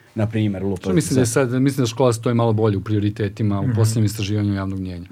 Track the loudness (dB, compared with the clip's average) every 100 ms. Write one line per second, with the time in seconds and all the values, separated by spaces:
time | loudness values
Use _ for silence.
0 | _ -4 -2 0 0 -2 -4 -4 0 0
1 | 2 2 2 2 0 2 0 2 0 2
2 | 2 2 0 2 2 2 2 0 -2 0
3 | 0 -2 -4 -2 -2 0 0 2 2 2
4 | 0 -2 -4 -2 0 -2 -4 -6 -6 -8
5 | -6